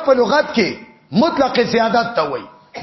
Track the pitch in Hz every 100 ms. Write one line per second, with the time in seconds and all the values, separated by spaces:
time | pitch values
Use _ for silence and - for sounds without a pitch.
0 | 302 254 220 285 - 233 214 - - _
1 | _ 165 311 254 262 - 214 226 226 233
2 | 226 - 151 127 - - _ -